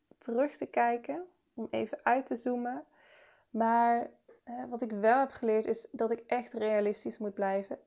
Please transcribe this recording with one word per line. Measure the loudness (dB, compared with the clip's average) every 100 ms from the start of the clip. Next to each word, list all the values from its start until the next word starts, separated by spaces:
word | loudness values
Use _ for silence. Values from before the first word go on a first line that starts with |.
| _ _
terug | -4 0 0 -2
te | -4
kijken. | 2 2 0 -4 -8 -10 _ _
Om | -10 -6
even | -4 -4 -2
uit | 2 2 0
te | -4
zoomen. | -2 -2 -4 -8 -12 _ -20 -20 -20 _ _
Maar, | 0 4 6 6 4 0 -10 _ -20
eh, | -14 -10 -8
wat | -6
ik | -4
wel | 2 4 4
heb | 2
geleerd | 0 2 2 2
is | -4 -6
dat | -4 -2
ik | -2
echt | -2 -4 -2
realistisch | -4 0 2 0 -2 -8 -6
moet | -8
blijven. | -2 -2 -2 -4 -12